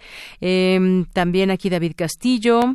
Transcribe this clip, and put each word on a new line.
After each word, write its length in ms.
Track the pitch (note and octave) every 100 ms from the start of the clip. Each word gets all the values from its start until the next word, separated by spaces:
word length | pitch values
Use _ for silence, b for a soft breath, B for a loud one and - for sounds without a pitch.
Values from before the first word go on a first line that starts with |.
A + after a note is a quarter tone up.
| B B B B
Em, 640 | F3 F#3 F#3 F#3 F#3 F#3 E3+
también 440 | F#3+ F3 F#3 F#3+
aquí 200 | F#3 G3
David 240 | F3+ E3+ D3+
Castillo. 640 | E3 - B3 B3 A#3 A#3 B3